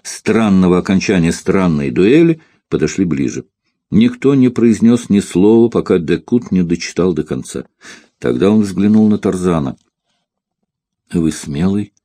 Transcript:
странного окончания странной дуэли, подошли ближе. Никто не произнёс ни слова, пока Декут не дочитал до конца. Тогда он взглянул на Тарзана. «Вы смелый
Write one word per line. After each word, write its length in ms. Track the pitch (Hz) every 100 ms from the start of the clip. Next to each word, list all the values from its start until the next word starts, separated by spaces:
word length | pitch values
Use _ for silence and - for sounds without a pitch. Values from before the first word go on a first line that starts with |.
странного 760 | - - - 107 110 95 92 90
окончания 540 | 85 95 - 98 85
странной 580 | 85 - 98 92 76 71
дуэли, 500 | 62 95 147 170 160 _ _ _
подошли 360 | - 73 -
ближе. 400 | 92 71 69 64 - _ _ _ _
Никто 440 | 98 120 123 135
не 160 | 139 127
произнёс 580 | 123 117 104 113 120 -
ни 120 | 101
слова, 480 | - 87 101 113 117
пока 300 | 101 - 92
Декут 540 | 76 85 - 120 -
не 100 | 92
дочитал 500 | 87 85 - - 90
до 120 | 80
конца. 400 | - 65 - - - _ - - _ _
Тогда 320 | 62 62 95
он 100 | 107
взглянул 480 | 101 90 101 110 107
на 100 | 104
Тарзана. 580 | 104 92 90 82 67 58 _ _ _ _ _ _ _ _ _ _ _ _ _
«Вы 200 | 87 80
смелый 600 | 78 - 71 92 98 104 _